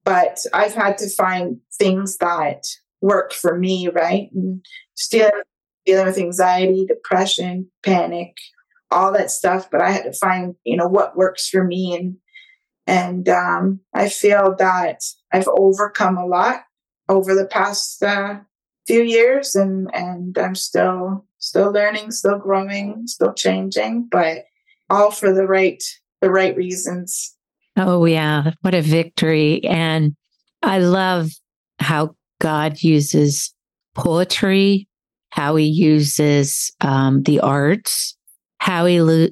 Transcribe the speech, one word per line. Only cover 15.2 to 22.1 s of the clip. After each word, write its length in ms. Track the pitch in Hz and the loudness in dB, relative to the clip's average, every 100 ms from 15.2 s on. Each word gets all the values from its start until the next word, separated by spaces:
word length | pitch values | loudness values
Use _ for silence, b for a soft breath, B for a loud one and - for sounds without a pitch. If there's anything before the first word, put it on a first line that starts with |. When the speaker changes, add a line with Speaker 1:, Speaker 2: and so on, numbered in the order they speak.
| _ | _
Speaker 1:
I've 160 | 185 190 | -2 2
overcome 680 | 190 196 190 208 - 185 185 | 4 4 4 0 0 0 0
a 100 | 180 | -2
lot 360 | 180 233 254 - _ _ _ - | 0 0 -2 -10 _ _ _ 0
over 260 | 190 185 | 0 2
the 120 | 190 190 | 0 0
past, 560 | 170 202 202 - - | -2 -2 -4 -8 -4
uh, 380 | 202 202 202 202 - _ _ _ - | -2 -2 -4 -10 -16 _ _ _ 0
few 160 | 233 | 2
years, 520 | 233 226 240 277 277 | 2 4 4 2 0
and, 340 | 196 196 190 185 | 0 0 -2 -6
and 420 | - 180 180 180 185 | -6 -8 -8 -6 -4
I'm 160 | 185 | -4
still, 720 | 185 - 180 185 185 185 196 - _ | -4 -4 0 0 -2 -6 -8 -12 _
still 340 | - 190 196 | -4 0 0
learning, 380 | 208 208 214 214 | 0 0 -2 -8